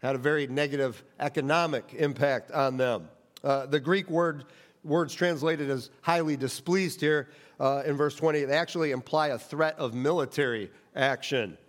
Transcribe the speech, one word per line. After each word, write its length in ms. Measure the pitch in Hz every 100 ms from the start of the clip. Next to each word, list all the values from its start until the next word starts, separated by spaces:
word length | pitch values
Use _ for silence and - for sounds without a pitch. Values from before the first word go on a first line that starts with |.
had 140 | 131 135
a 20 |
very 300 | 131 151 139
negative 560 | 135 147 143 135 113 - _
economic 720 | 143 151 139 160 170 135 - -
impact 540 | 147 117 143 127 -
on 260 | 151 135 127
them. 320 | 127 110 80 - _ -
Uh, 220 | 139 139 135
the 140 | 147
Greek 300 | 131 190 190
word, 360 | 165 170 147 127 - - _
words 300 | 156 156 156
translated 560 | - 175 160 156 160 139
as 200 | 135 - -
highly 360 | - 170 160 143
displeased 640 | 131 - - 185 180 -
here, 280 | 147 151 135 - - _
uh, 240 | 135 139 151
in 100 | 143
verse 200 | 147 143
twenty, 300 | 160 151 139
they 100 | 147
actually 360 | 165 175 156
imply 380 | 127 123 156 151
a 80 | 120
threat 380 | - 147 156 156
of 160 | 135
military 800 | 120 135 170 135 - 135 113 98 - _ -
action. 600 | 135 127 - 135 107 80